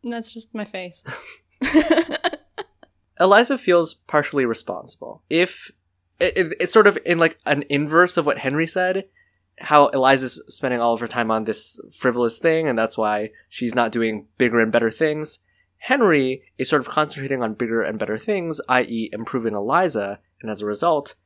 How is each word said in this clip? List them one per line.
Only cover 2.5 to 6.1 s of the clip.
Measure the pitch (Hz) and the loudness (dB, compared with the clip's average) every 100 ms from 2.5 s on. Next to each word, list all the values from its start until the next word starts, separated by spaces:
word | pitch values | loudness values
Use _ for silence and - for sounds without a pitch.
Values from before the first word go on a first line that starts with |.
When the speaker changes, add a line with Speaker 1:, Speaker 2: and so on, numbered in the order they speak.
| - - _ - _ _ - | -16 -16 _ -20 _ _ 0
Speaker 2:
Eliza | 185 202 240 185 | 6 6 4 0
feels | - 175 160 | 2 2 2
partially | - - 151 147 143 | -8 -2 0 0 0
responsible. | 123 113 - 90 - - - - _ | 0 -2 -6 -10 -12 -18 -18 -18 _
If, | 160 180 - - _ _ _ _ | 0 0 -4 -18 _ _ _ _